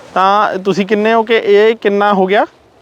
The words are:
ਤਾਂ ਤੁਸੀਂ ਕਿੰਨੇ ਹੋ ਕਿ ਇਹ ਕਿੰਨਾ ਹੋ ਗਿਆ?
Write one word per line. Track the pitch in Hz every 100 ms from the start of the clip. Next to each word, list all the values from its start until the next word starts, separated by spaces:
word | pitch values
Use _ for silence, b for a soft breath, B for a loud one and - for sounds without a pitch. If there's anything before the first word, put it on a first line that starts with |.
| -
ਤਾਂ | 180 190 202 214 190
ਤੁਸੀਂ | 196 180 196
ਕਿੰਨੇ | 208 214
ਹੋ | 226
ਕਿ | 220 226
ਇਹ | 196 202 220 226
ਕਿੰਨਾ | 208 202 208
ਹੋ | 196 185
ਗਿਆ? | 202 302 _ _ _